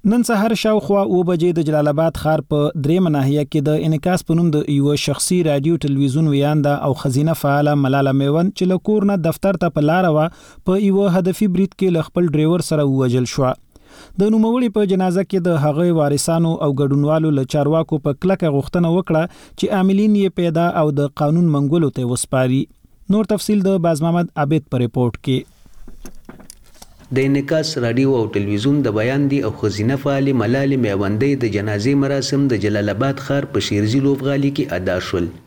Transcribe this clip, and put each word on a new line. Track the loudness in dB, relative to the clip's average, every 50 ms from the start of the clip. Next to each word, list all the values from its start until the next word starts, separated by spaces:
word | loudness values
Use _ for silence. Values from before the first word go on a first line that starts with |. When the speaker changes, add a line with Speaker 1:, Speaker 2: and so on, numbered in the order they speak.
| 2 2
Speaker 1:
نن | 2 2 2 2
سهار | 0 0 0 0 0 0
شاوخوا | 0 0 0 0 0 2 2 2 2
اووه | 2 2 0 2
بجې | 0 0 2 0 0 0
د | 0 0
جلال | 0 0 2 2 2
آباد | 2 2 0 0 -2 -2 -2
ښار | 0 0 0 -2 _ -2
په | 0 0 0 -2 -2 -2
دریمه | 0 2 2 2 2 2
ناحیه | 0 0 0 0 0 -2 -2
کې | -2 -2 0
د | 0 0 0 0 0
انعکاس | -2 0 0 0 -2 -2 0 0
په | 0 2
نوم | 2 2 0
د | 0 0 0 0
یوه | 0 2 2 0 0 -2
شخصي | -4 -4 -4 -2 0 0 2 2
راډیو | 2 0 0 0 0 0 0 0
تلویزیون | -2 0 0 0 0 2 0 0 2 2
ویانده | 2 0 2 0 2 2 0 0 0 -2 -2
او | -4 -2 -4
خزینه | -2 0 0 0 0 -2 -2 0
فعاله | 0 0 2 2 2 2 2 0
ملاله | 2 2 2 2 2 0 0
میوند، | 0 2 0 0 0 -2 -2
چې | -2 0 0 0
له | 0 0 0
کور | 0 2 2 0
نه | 0 0 -2 -2
دفتر | -4 0 0 -2 0 0 -2
ته | -2 0 0
په | 0 2
لاره | 2 2 2 2 2
وه، | 2 0 -2 -4 -12 -20 -20 -20 -8 -2 -2
په | 0 2 2 2
یوه | 2 2 2 2 2
هدفي | 2 0 0 0 0 0 0 2
برید | 0 -2 -2 -2
کې | -2 0 0 0 0
له | -2 -2
خپل | -2 -2 0 0 2
ډریور | 2 2 2 2 0 -2 -2
سره | 0 0 0 0
ووژل | 0 0 0 0 0 0 -2 -2 -2
شوه. | -2 0 -2 -2
د | -4 _ _ _ -20 -20 _ -20 -20 -20 -12 -2 0 2 2 2
نوموړي | 2 2 2 2 0 0 0 0 0
په | 0 2 2
جنازه | 0 0 0 0 -2 -2 -2
کې | -2 -2 0 0
د | 0 2 0
هغې | 0 0 2 0 2 2 2 2
وارثانو | 0 0 0 0 0 0 2 2 0 0
او | 0 -2 -2 0 0 0
ګډونوالو | 0 2 0 2 2 2 2 2 0 0 0
له | -2 -2 -2
چارواکو | 0 0 2 0 0 0 -2 -4 -2 -2 -4
په | -4 0
کلکه | 0 0 0 0 0 0 0 -2
غوښتنه | -2 -2 -2 0 0 2 0 0
وکړه | 0 0 0 0 0 -2
چې | -8 -18 -20 -20 -6 -4 -2 -2 0 2
عاملین | 2 2 2 2 2 2 2 2
یې | 2 0 0 -2 -2
پیدا | 0 0 0 0 0 0 0 0
او | 0 0 0
د | -2 -2 _ -2 0
قانون | 0 2 2 2 2 2
منګولو | 0 0 0 0 0 0 0 -2
ته | -4 -4 -2 -2
وسپاري. | -4 -4 -2 0 0 0 2 0 -2 -2 _ -12 _ _ _ _ _ -4 0 0
نور | 0 2 0 -2
تفصیل | -2 0 0 0 0 2 2
د | 0 2 2 0
باز | 0 0 0
محمد | 0 0 0 -2 -2 _ -4 -2
عابد | 0 0 -2 -2 _
په | -2 -2 -2
ریپورت | -2 0 0 -2 -2 -2 -4 -4
کې. | -2 -2 -2 -4 -8 -20 _ -20 -20 -20 -18 -16 -16 -16 -16 -16 -16 -16 -16 -18 -18 -20 -20 -20 -20 -20 -20 -20 -20 -20 -20 -20 -20 -20 -20 -12 -4 -2
Speaker 2:
د | 0 0 2
انعکاس | 0 0 0 0 -2 -2 -2 -2 -4 -2
راډیو | -2 0 0 2 2 2 2 0
او | 0 0 -2
ټلویزیون | -2 -2 -2 -2 0 0 0 2 2 0
د | 0 0
بیان | 0 0 0 0 0 0 0
دی | 0 -2 -2
او | -4 -4 -2
خزینه | -4 -4 -2 -2 -2 -2 -2 -2 -2
فعالې | -2 0 0 0 0 0 0
ملالې | 0 0 0 0 0 0 0 0 0
میوندۍ | 0 0 -2 -2 -2 0 0 0 0 0 0 -2
د | -2 -2
جنازې | -2 -4 -2 -4 -2 0 0 2 2 0
مراسم | 0 -2 -2 -2 -2 0 0 2 2 0
د | 0 0
جلال | 0 0 0 0 -2 -2
آباد | 0 -2 -2 -2 -4 -4
ښار | -2 -2 -2 -2 -2
په | -4 -4 -2
شیرزي | -2 -2 0 0 0 0 2 2
لوبغالي | 2 0 0 -2 -2 -2 0 0 -2 -2
کې | -2 -4 -4 -4 -4
ادا | -2 -2 -2 -2 -4 -4
شول. | -2 -2 -2 -4 -6 -12 -20